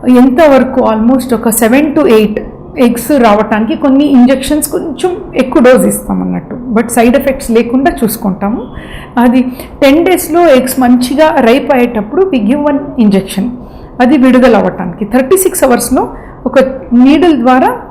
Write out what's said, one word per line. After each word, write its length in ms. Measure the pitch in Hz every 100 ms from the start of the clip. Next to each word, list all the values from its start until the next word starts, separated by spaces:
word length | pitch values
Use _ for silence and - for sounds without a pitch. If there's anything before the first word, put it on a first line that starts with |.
| 247
ఎంతవరకు 720 | 247 262 254 311 262 - 254
almost 540 | 220 220 226 262 -
ఒక 140 | 226 226
seven 380 | 220 226 262 302
to 80 | -
eight 360 | 190 220 214 - - - - 302 240
eggs 280 | 233 - 294
రావటానికి 600 | 233 208 214 214 220 320
కొన్ని 280 | 285 269
ఇంజెక్షన్స్ 640 | 294 269 247 262 - 302 -
కొంచెం 480 | 381 330 254 370 359 - -
ఎక్కువ 260 | 247 320
డోస్ 240 | 247 247 170
ఇస్తాం 360 | - - 185
అన్నట్టు. 320 | 180 180 -
But 320 | - 262 214 -
సైడ్ 300 | - 233 277
ఎఫెక్ట్స్ 340 | 277 269 -
లేకుండా 420 | 226 233 254 277 339
చూసుకుంటాము. 580 | 220 - 202 185 202 262 508 - - - - -
అది 240 | 240 254 254 - - -
టెన్ 240 | 277 302 339
డేస్‌లో 420 | 359 - 330 339
ఎగ్స్ 320 | 262 254 -
మంచిగా 560 | 247 247 247 277 311 320
రైప్ 340 | 226 269 285
అయ్యేటప్పుడు 480 | 262 240 220 202 330
we 180 | 381 262
give 200 | 202 294
one 180 | 294 277
injection, 680 | - - 208 196 190 - 247 - - - - -
అది 160 | 247 285
విడుదల 400 | 262 247 247 214
అవ్వటానికి. 480 | 185 180 180 -
థర్టీ 320 | 208 247 262 381
సిక్స్ 280 | 370 -
అవర్స్‌లో 500 | 277 240 - 269 480 - - - 247
ఒక 120 | 277 - - -
నీడిల్ 500 | 240 262 311 359 285
ద్వారా 340 | 240 254 392 494 -